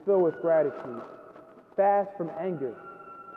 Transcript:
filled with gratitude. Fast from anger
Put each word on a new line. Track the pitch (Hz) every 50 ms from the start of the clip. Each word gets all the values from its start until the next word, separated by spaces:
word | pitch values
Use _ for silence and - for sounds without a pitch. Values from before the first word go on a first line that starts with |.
| -
filled | 196 196 185 180
with | 160 - -
gratitude. | - 165 165 160 147 139 - - - 135 120 117 - - - - - - - - - - - - - _ -
Fast | - 196 202 202 202 196 196 - 196
from | 170 156 143 160
anger | 175 190 175 143 135 120 104 - - - - - - - - - - - -